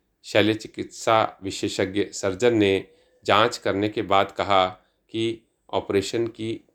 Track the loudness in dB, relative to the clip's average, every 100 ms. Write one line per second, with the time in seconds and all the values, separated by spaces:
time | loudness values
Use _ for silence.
0 | _ _ -2 2 2 0 -6 -12 -12 -4
1 | 2 2 2 -4 -10 -6 -4 -2 -2 -2
2 | -4 -4 -6 0 2 4 4 2 -2 _
3 | _ _ 2 4 4 0 -4 -2 -2 -4
4 | 2 2 2 -2 0 2 2 -2 _ _
5 | _ -6 -4 -6 _ _ _ -6 0 -2
6 | 0 -4 -4 -6 -8 -10 _